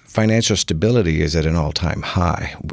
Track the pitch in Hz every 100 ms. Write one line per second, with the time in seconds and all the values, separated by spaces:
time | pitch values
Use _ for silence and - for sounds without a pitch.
0 | - - 110 113 - 104 - 80 104 123
1 | 85 80 80 80 78 82 73 73 85 -
2 | - 95 87 78 - - 78